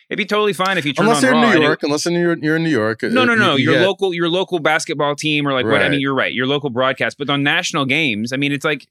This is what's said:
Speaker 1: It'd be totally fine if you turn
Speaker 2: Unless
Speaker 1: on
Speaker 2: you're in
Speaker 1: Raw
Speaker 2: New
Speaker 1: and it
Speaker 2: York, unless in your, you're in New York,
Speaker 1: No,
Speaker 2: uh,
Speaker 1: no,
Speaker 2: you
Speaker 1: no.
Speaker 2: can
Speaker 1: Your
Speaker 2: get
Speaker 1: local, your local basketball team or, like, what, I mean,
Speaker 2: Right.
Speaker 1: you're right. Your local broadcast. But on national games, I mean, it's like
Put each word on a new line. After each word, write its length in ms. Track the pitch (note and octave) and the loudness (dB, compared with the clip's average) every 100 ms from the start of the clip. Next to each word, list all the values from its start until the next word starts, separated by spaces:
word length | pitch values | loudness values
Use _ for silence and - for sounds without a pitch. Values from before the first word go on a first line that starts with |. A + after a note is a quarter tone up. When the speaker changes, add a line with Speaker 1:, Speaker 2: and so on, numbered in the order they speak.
| _ | _
Speaker 1:
It'd 80 | F3 | -6
be 80 | |
totally 280 | G#3 G#3 G#3 | -2 0 0
fine 260 | E3 F#3+ F#3 | 0 -2 -2
if 60 | |
you 80 | C#3+ | -2
turn 140 | D3+ G#3 | 0 2
Speaker 2:
Unless 180 | - | 4
Speaker 1:
on 60 | C4 | 2
Speaker 2:
you're 20 | |
in 100 | B3 | 4
Speaker 1:
Raw 60 | A#3 | 4
Speaker 2:
New 60 | F3 | 4
Speaker 1:
and 80 | |
it 20 | D3+ | 2
Speaker 2:
York, 160 | D#3+ | 0
unless 240 | D3+ D3 F3 | -2 -2 0
in 60 | |
your, 260 | F3 F3 E3 | 0 0 0
you're 160 | D#3 | 0
in 80 | D#3+ | 0
New 80 | E3 | 0
York, 320 | B2+ A2 A2+ | 0 0 -2
Speaker 1:
No, 200 | A#2+ A#3+ | -2 2
Speaker 2:
uh, 20 | |
Speaker 1:
no, 80 | B3 | 2
Speaker 2:
you 60 | A3+ | 2
Speaker 1:
no. 160 | F#3+ C#3 | 2 2
Speaker 2:
can 80 | |
Speaker 1:
Your 100 | C#3+ | 2
Speaker 2:
get 100 | D#3+ | 2
Speaker 1:
local, 300 | F#3 F#3 F#3+ | 2 0 -2
your 140 | E3+ E3+ | 0 0
local 320 | F3+ F#3 F3 | 0 -2 -2
basketball 560 | D3+ D#3+ - C#3+ D3 C#3+ | 0 0 -2 -2 -2 -2
team 280 | D#3 D3 | -2 -2
or, 80 | C#3+ | 0
like, 120 | C3 A2+ | 0 2
what, 160 | C#3 | 2
I 60 | C#3+ | 2
mean, 20 | |
Speaker 2:
Right. 100 | C#3+ | 0
Speaker 1:
you're 140 | C#3 | 0
right. 180 | C3 F#2+ | 0 0
Your 140 | F#2+ C3 | -2 -2
local 240 | C#3+ C#3 | -2 -2
broadcast. 480 | A#2 C3 C3+ A#2 - | -2 -2 0 -4 -4
But 100 | C3+ | -4
on 120 | C#3+ | 0
national 420 | C#3+ E3 F3 D#3+ | 0 0 -2 -2
games, 480 | C3 D3 D3+ G#2 A#2 | -2 0 -2 -2 -4
I 40 | C3 | -2
mean, 160 | C#3+ | -2
it's 120 | C#3+ | -2
like 220 | D#3 D3+ - | -2 -4 -8